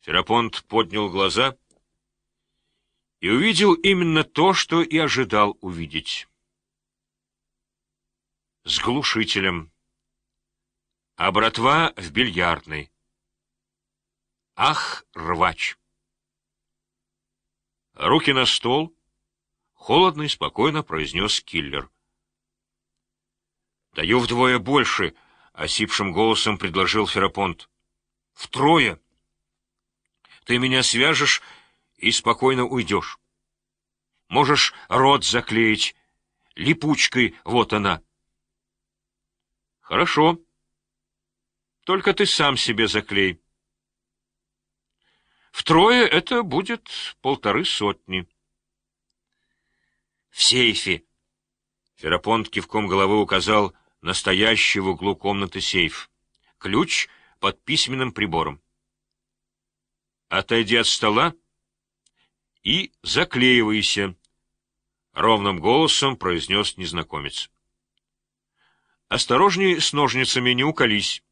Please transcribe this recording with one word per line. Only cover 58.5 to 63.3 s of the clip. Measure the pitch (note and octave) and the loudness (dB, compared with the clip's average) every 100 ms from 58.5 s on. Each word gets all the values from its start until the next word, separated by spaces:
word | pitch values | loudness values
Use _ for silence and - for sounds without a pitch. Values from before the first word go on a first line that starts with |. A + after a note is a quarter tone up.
| C#2+ _ _ _ _ _ _ _ _ _ _ _ _ _ _ _ _ _ | -8 _ _ _ _ _ _ _ _ _ _ _ _ _ _ _ _ _
"Отойди | F#2 - A#2 G#2+ A#2 | -4 0 0 2 2
от | A2+ | 2
стола | - A2 G#2+ E3 D#3+ _ _ _ _ _ _ _ _ _ _ _ _ | 0 2 2 0 -2 _ _ _ _ _ _ _ _ _ _ _ _
и | F#2+ D#3+ F#3+ _ | -4 -4 -4 _
заклеивайся", — | - C#3 F3 | -4 -2 0